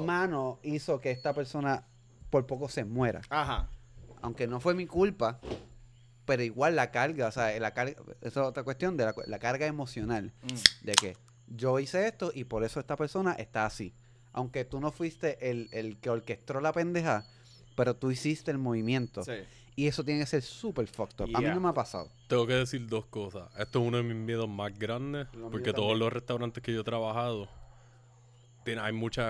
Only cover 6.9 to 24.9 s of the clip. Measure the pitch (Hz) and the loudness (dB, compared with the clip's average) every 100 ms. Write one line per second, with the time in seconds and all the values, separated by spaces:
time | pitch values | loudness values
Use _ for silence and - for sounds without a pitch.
6.9 | 120 143 156 113 127 110 107 110 120 131 | 4 2 2 0 2 2 2 0 0 -2
7.9 | - - - 117 139 131 127 127 127 185 | -4 -14 -10 -4 0 0 0 -4 0 0
8.9 | 160 110 104 - 104 120 135 151 147 127 | 2 2 0 -6 -2 0 2 0 -2 -4
9.9 | 117 110 110 98 - 127 127 - - - | -4 -2 -2 -4 -8 -6 2 2 2 -2
10.9 | 101 98 90 - - - 117 127 131 135 | -2 -2 -8 -18 -20 -14 -4 0 2 0
11.9 | 180 220 - 175 139 123 110 113 147 - | -2 -2 -2 -6 -6 -4 -2 -2 -4 -6
12.9 | 143 151 190 185 - 110 110 107 - 92 | -4 -2 0 -2 -2 -4 -2 -2 -2 -10
13.9 | - - - - 127 127 139 131 135 151 | -12 -20 -20 -10 -6 -4 -4 -4 -2 -4
14.9 | 147 165 - 160 - 127 120 113 113 110 | -2 -4 -2 -2 0 -2 -2 -4 -6 -6
15.9 | 107 123 117 - 107 - 135 156 165 170 | -4 -2 -2 -2 -8 -4 -2 0 2 2
16.9 | 175 165 107 - - - - - - 123 | 2 2 2 0 -18 -20 -20 -6 2 2
17.9 | 120 135 127 151 151 - 139 127 113 110 | 2 0 0 0 -2 -2 0 2 2 2
18.9 | 131 120 - 98 110 92 - - - 143 | 2 0 -4 -6 -8 -10 -18 -8 0 2
19.9 | 139 143 147 143 151 127 - 226 143 110 | 2 0 0 2 0 -2 -6 -4 -2 -2
20.9 | - 101 - 98 123 110 180 180 135 113 | -4 -6 -4 -2 2 4 4 2 2 -2
21.9 | 92 78 - - 123 117 127 127 131 113 | -4 -8 -10 0 2 4 2 2 -2 -2
22.9 | 110 - 110 101 98 87 98 104 127 120 | -4 -4 -6 -6 -8 -10 -6 0 2 4
23.9 | 120 117 113 110 117 110 101 104 101 107 | 2 0 -2 -2 0 0 -2 -4 -4 -4